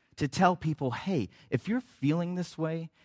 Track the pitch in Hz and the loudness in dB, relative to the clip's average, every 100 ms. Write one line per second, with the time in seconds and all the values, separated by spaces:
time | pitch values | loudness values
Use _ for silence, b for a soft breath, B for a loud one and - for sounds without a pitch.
0 | _ - 147 - 180 180 160 151 131 120 | _ -4 -2 4 4 4 -2 -2 -2 -4
1 | - 175 92 B B 127 - 240 - - | -2 -2 -2 B B -2 0 -4 -4 -2
2 | 139 165 175 180 170 - 160 165 165 b | 0 2 0 -4 -6 -4 -4 -4 -8 b